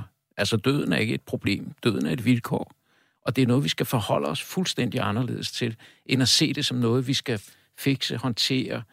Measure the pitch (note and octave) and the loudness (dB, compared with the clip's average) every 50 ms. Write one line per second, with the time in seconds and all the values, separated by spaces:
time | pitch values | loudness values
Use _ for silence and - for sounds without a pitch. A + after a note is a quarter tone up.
0 | A2 - _ _ _ _ _ - G#2 G#2 A#2 G#2+ - C3 C#3 D3 - - - A#2 | -8 -10 _ _ _ _ _ -4 -2 0 0 2 2 2 2 2 2 0 2 2
1 | G#2+ A2 - - - - - - - - G2+ - - - - _ - A#2+ G2+ B1+ | 2 0 -2 -4 -6 -6 -6 -4 -2 -2 -2 -2 -4 -8 -8 _ 0 0 0 0
2 | C2+ D#2 E2 B2+ G2+ B2 B2+ A#2+ - - - - - - - _ _ _ _ _ | 0 -2 -2 0 2 2 2 2 2 -2 -4 -4 -4 -6 -14 _ _ _ _ _
3 | _ _ _ _ - - A2+ C3+ C3 A#2 B2 C3+ C#3+ E3 - - - - - A#2 | _ _ _ _ -6 -4 0 2 4 4 4 2 2 0 -2 -2 -2 -2 0 -2
4 | G2 - F#2+ D2+ C#2 C#2+ - - - - - F#3 F#3 - - - B2+ A2+ - B2+ | 0 2 0 0 0 0 -4 -4 -6 -6 -2 -2 -2 -2 0 -2 -2 -2 0 -2
5 | F#2+ G#2 G2+ A2+ B2+ A#2 A2+ G2+ - - - - B2 A#2 A2+ - - - - _ | -2 0 0 0 0 -2 -2 -4 -6 -6 -6 -4 -4 -4 -4 -6 -14 -20 -20 _
6 | _ - C3 B2+ C3 A#2+ - - E3 - C#3 D3 C#3+ - C3 B2 A#2+ A2+ A#2 C3 | _ 0 2 2 4 4 4 4 4 2 0 0 -2 -2 0 2 2 2 2 2
7 | B2+ B2+ C3+ - - - A#2 G2+ - - - _ _ _ _ - - C#3 C#3 C3 | 2 0 -2 -2 -2 -2 -4 -4 -4 -10 -20 _ _ _ _ -4 0 0 0 0
8 | - - - A#2 - B2+ A2+ - - - C3+ C3 - - A#2+ A#2+ A#2+ - | 0 -4 -4 -2 -2 -2 -2 0 0 0 0 0 -2 -2 -4 -6 -8 -10